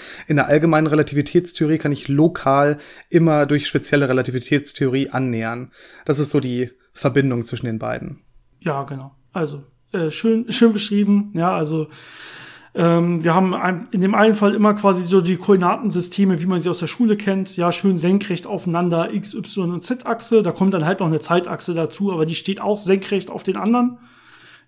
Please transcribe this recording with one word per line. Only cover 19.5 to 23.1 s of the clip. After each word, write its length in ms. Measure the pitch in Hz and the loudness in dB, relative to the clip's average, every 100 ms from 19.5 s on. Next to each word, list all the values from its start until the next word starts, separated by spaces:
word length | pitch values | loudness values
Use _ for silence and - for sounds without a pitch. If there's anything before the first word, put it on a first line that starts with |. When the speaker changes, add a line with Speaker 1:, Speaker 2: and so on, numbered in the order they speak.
| 196 170 | -4 -4
Speaker 2:
und 120 | 175 | -4
Z-Achse. 600 | - 254 - 226 - 226 | -6 -6 -6 -6 2 2
Da 80 | 175 | 2
kommt 240 | - 190 | 0 0
dann 100 | 190 | 2
halt 160 | 156 190 | 0 0
noch 60 | 170 | 0
eine 140 | 156 | -2
Zeitachse 540 | - 175 175 151 - | 0 0 -2 -8 -6
dazu, 380 | 165 156 - 202 | -4 -4 -4 -4
aber 140 | 170 160 | -2 -2
die 80 | |
steht 260 | 160 - 190 | -4 -6 -4
auch 180 | 202 208 | -2 -2
senkrecht 520 | 190 190 - | 0 0 0